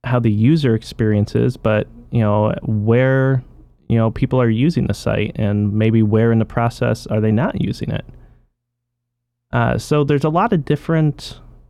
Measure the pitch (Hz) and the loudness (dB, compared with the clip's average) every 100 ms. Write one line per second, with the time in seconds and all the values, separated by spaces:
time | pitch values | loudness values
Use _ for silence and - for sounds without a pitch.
0 | 123 123 117 104 117 165 139 110 - - | -2 0 2 2 4 4 2 0 -4 -2
1 | 110 104 101 117 120 - 113 107 - - | 0 2 0 0 0 -2 -2 -2 -2 -12
2 | - 120 107 104 107 - - 107 107 117 | -6 -2 0 2 0 -2 -4 -2 2 2
3 | 131 131 131 135 - - - _ _ 113 | 2 2 0 0 -4 -20 -20 _ _ 0
4 | 113 - 131 127 120 113 147 165 - - | 0 -2 -2 2 2 2 0 0 -2 -2
5 | 113 107 104 - 104 104 104 104 110 113 | -2 -2 -4 -2 -2 0 0 0 2 2
6 | 107 110 117 113 110 - 117 - 120 117 | 2 2 2 2 0 -2 -2 -2 -4 -4
7 | - 107 107 107 190 - - - - - | -4 -2 0 0 -2 -4 -4 -4 -6 -6
8 | - - - _ _ _ _ _ _ _ | -8 -20 -20 _ _ _ _ _ _ _
9 | _ _ _ _ _ 120 120 120 - 151 | _ _ _ _ _ -2 0 -2 0 0
10 | 143 143 156 160 226 175 135 147 - 165 | 2 0 2 0 0 0 0 -4 0 0
11 | 156 - - - - - | 0 -2 -14 -18 -20 -20